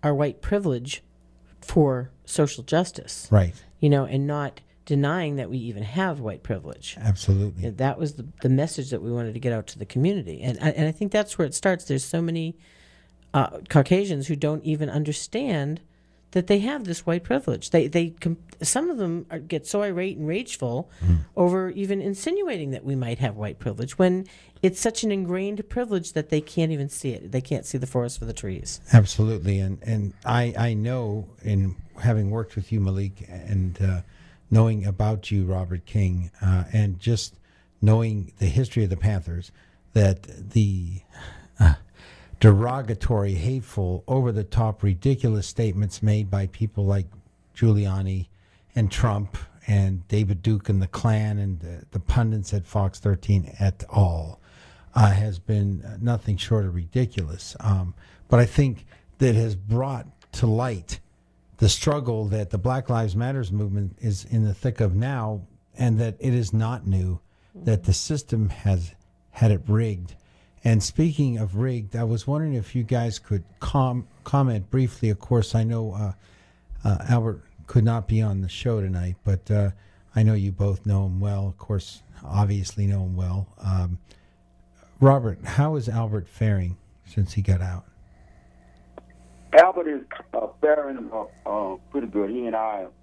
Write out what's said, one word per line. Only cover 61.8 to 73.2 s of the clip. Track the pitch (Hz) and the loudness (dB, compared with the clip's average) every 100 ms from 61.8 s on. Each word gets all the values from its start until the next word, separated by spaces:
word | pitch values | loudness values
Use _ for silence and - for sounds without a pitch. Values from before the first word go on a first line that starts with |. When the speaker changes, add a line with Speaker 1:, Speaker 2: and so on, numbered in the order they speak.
| - 147 123 113 104 | 0 0 -2 -2 -2
Speaker 2:
that | 107 98 | -2 -2
the | 98 | -2
Black | 110 127 - | -2 -2 0
Lives | 117 113 95 | 0 0 0
Matters | 123 139 104 | -2 -2 -2
movement | 104 104 101 98 - | -2 -2 -2 -4 -4
is | 113 98 - | -4 -4 -2
in | 117 | 0
the | 107 | 0
thick | 98 131 107 | 0 -4 0
of | 107 90 | 2 2
now, | 127 135 110 104 90 _ _ - | 0 -2 -4 -6 -10 _ _ -2
and | 123 110 | 2 2
that | 117 104 | 0 -2
it | 135 | 0
is | 123 107 | 0 2
not | 110 110 123 98 | 0 0 -2 0
new, | 95 92 90 _ _ _ | 0 0 -4 _ _ _
that | 190 156 107 | -6 0 0
the | - | 2
system | 95 - 151 - 113 104 | 0 0 -4 -2 0 0
has | - 104 95 85 - _ _ _ | 0 0 0 -2 -12 _ _ _
had | - 113 | 2 4
it | 101 - | 4 2
rigged. | 107 113 95 87 - _ _ _ _ | 2 2 -4 -10 -16 _ _ _ _
And | 117 110 | 2 2
speaking | - - 160 147 139 117 | 2 0 0 2 0 0
of | 107 98 | -2 -2
rigged, | 131 120 104 113 | -2 -2 -6 -4
I | |
was | 113 113 117 | -2 -2 -2
wondering | 147 160 131 | -2 -2 -2
if | 98 127 | -4 -4
you | |
guys | 113 123 117 | 0 0 0
could | 107 | -4